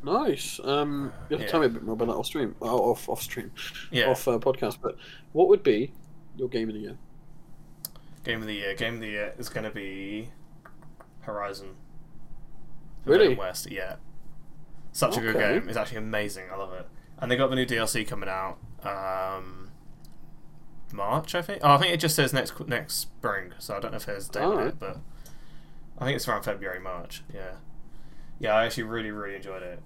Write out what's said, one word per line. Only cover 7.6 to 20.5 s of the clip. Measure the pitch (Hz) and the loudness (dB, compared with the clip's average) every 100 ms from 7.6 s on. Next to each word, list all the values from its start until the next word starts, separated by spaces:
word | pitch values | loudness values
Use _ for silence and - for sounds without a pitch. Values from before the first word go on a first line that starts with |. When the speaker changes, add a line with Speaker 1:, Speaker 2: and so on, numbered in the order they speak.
| - - - - - - | -16 -12 -12 -12 -16 -10
Speaker 2:
Game | 123 113 | -4 -2
of | 110 | -2
the | |
year. | 104 101 98 | -2 -2 0
Game | 113 117 | 0 -2
of | |
the | 110 | -4
year | 104 104 104 | -2 -4 -4
is | 123 | -6
gonna | 117 110 | -4 -4
be | 107 98 95 98 107 117 - - - - - - - - - | -4 -6 -6 -6 -6 -6 -12 -16 -16 -16 -14 -14 -16 -18 -14
Horizon | - 104 101 98 98 - - - - - - - - - - - - - | -8 -4 -4 -6 -10 -14 -12 -12 -10 -8 -6 -6 -6 -6 -4 -4 -6 -6
Forbidden | 131 165 202 | 6 8 8
Speaker 1:
Really? | 120 | 6
Speaker 2:
West, | 95 90 - | 0 -4 -6
yeah. | 98 95 - - - - - - - - - - | -6 -6 -6 -8 -6 -6 -8 -8 -10 -8 -6 -6
Such | - 123 117 | 2 2 4
a | |
good | 113 107 | 2 4
Speaker 1:
Okay. | 104 - | 6 4
Speaker 2:
game. | - | 2
It's | 113 | -2
actually | 104 110 | -2 -2
amazing. | 110 107 104 95 92 | 0 0 0 -4 -8
I | 95 | -6
love | 98 | -6
it. | 92 90 - - - | -6 -8 -10 -14 -8
And | 117 | 2
they | 123 | 6
got | 135 | 6
the | 131 | 6
new | 120 | 4
D | 120 | 4
L | 110 | 2
C | 120 107 | 2 0
coming | 110 95 | 0 0
out, | 95 95 - 110 - | -2 -2 -6 -12 -8
um, | 101 98 95 95 95 95 95 92 95 - - - - - - - - | -6 -4 -2 0 0 -2 -6 -8 -10 -10 -14 -14 -12 -10 -10 -10 -12